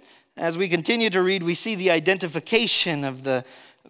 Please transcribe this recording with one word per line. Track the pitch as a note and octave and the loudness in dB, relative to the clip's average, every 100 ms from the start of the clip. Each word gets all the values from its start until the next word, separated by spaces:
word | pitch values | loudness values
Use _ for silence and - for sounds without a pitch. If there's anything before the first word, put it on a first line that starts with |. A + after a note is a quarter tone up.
| - - _ - | -20 -20 _ -6
As | E3 E3 | -4 -2
we | F#3+ | 0
continue | E3+ D#3 A#3 A3+ | 0 0 2 2
to | F#3 | 2
read, | F3+ F#3+ | 0 0
we | E3+ | -2
see | F3 A3+ | -2 -2
the | G3+ F#3 | 0 2
identification | E3 D#3 F#3+ F3+ D#3 - A3+ A3 - F3+ D3 | 2 2 0 -2 -6 0 0 2 0 0 -2
of | C#3+ C3 | -4 -4
the | C3+ B2+ - - - _ | -2 -2 -4 -18 -20 _